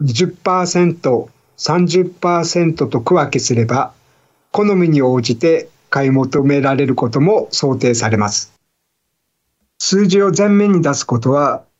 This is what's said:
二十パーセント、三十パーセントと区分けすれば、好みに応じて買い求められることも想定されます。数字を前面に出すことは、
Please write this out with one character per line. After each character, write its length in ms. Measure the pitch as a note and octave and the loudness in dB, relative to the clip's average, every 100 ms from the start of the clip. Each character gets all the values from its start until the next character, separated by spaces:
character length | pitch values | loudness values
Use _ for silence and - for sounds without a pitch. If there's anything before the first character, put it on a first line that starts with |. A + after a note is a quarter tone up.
二 100 | C#3+ | -4
十 140 | A#2 F3 | 0 -2
パ 340 | - F#3+ F#3 | -2 -2 -2
ー 40 | F3+ | 0
セ 200 | F3+ F3 | 2 0
ン 100 | E3+ | 0
ト、 340 | C#3 A#2 - _ _ - | -2 -2 -4 _ _ -12
三 300 | - E3+ F3 | -4 0 2
十 200 | F3+ F3 | 2 0
パ 340 | - F3 E3+ | -2 -2 -2
ー 60 | E3 | -2
セ 180 | F3 | 0
ン 100 | E3 | 0
ト 140 | E3 C3 | 0 -2
と 120 | B2+ | -2
区 120 | A2+ | 0
分 160 | F3+ C#3+ | 0 0
け 80 | C3 | -2
す 160 | - | -2
れ 120 | A#2 A#2 | 0 0
ば、 280 | B2+ - _ _ _ _ _ _ | -2 -4 _ _ _ _ _ _
好 120 | - G#3 F#3+ | -2 0 2
み 140 | E3+ | 2
に 140 | D3 | 2
応 180 | B2+ B2+ | 2 0
じ 160 | A#2 A2+ | -2 0
て 320 | E3 D#3+ - _ - | 2 2 -2 _ -6
買 160 | C#3 C#3 | -2 2
い 20 | |
求 340 | C3+ B2+ D3 | 0 0 0
め 160 | C#3 C#3+ | 2 2
ら 160 | C3 C3+ | 0 0
れ 120 | C3 | 0
る 80 | B2 | 0
こ 160 | A#2+ | -2
と 100 | C3 | 0
も 260 | E3 G#3+ A3 | 2 2 -2
想 240 | - C#3+ A#2 | -4 -2 0
定 180 | B2 | 0
さ 160 | A#2 A2 | 0 0
れ 80 | G#2+ | -2
ま 120 | G#2 | -2
す。 240 | - - _ _ _ _ _ _ _ _ _ _ _ _ - | -4 -8 _ _ _ _ _ _ _ _ _ _ _ _ -10
数 300 | - F#3+ G3+ | -4 0 2
字 120 | G3 | 2
を 80 | G3+ F#3+ | 0 0
前 140 | G3+ | 2
面 220 | G3+ G#3 | 2 4
に 100 | F3+ | 2
出 140 | C#3+ C3+ | 0 -4
す 80 | |
こ 160 | - A#2+ | -4 -2
と 120 | B2+ | 0
は、 320 | C#3+ C#3+ - _ | 0 0 -2 _